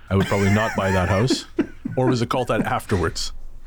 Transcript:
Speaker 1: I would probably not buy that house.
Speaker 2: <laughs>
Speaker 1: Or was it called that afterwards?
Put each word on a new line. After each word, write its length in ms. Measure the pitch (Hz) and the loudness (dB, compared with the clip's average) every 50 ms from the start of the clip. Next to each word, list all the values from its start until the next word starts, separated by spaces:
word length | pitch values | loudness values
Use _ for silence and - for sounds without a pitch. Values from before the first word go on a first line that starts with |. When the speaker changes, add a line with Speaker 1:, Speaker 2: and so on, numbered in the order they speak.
| - - | -6 -2
Speaker 1:
I 60 | 95 | 0
would 100 | 98 90 | 2 2
probably 240 | - 104 101 101 98 101 | 2 2 2 2 4 4
not 240 | 107 107 - - | 4 2 0 0
buy 140 | 107 98 95 | 0 0 2
that 180 | 95 92 90 82 | 2 2 2 2
house. 380 | 101 95 117 127 - - - - - - | 2 2 2 2 0 0 -4 -6 -4 -4
Speaker 2:
<laughs> 60 | - - - - - 120 117 | -4 -4 -6 -10 -10 -6 -2
Speaker 1:
Or 120 | 127 127 127 | 0 2 2
was 120 | 127 117 | 2 2
it 80 | 120 120 | 0 0
called 200 | - 131 123 - | -2 -2 0 0
that 140 | 123 110 - | 0 0 0
afterwards? 680 | - - 98 - - 113 90 80 - - - - - - - - - - - - | 0 -2 -2 -2 0 0 0 0 0 -2 -2 -6 -6 -6 -8 -10 -10 -10 -12 -14